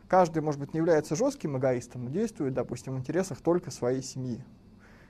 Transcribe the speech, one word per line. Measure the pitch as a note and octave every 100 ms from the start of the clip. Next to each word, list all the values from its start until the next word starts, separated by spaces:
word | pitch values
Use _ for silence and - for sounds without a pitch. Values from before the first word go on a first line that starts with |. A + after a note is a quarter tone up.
| -
каждый, | F#3 F3 D#3+
может | D3+ C#3+
быть, | C#3
не | D#3+
является | E3 D#3 D3+ D#3
жёстким | C4+ C4+ E3+ C3
эгоистом, | C3 C3 A#2+ B2
но | B2
действует, | D#3 A3+ - C#3
допустим, | C3 A#2 B2 -
в | C3
интересах | B2+ D#3 F#3+ B2+
только | - F3 F3
своей | - B2 C3
семьи. | C3 - C3 A2+ - - - - - - -